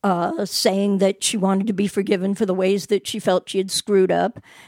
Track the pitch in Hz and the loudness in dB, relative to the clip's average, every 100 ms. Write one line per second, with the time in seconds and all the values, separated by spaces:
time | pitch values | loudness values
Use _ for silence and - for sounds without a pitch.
0 | 202 175 170 330 196 - 233 196 202 196 | 0 0 0 -2 -4 0 0 2 2 2
1 | 190 - - 220 190 196 196 190 202 - | 2 0 -4 0 0 0 0 -2 -2 -2
2 | 196 196 190 196 208 185 190 202 - 202 | 0 0 -2 -2 -2 0 0 0 0 -4
3 | - 214 202 180 - 196 190 - - 202 | -2 -4 0 0 0 -4 -4 -4 0 2
4 | 185 170 185 - - - | 4 2 0 -4 -18 -20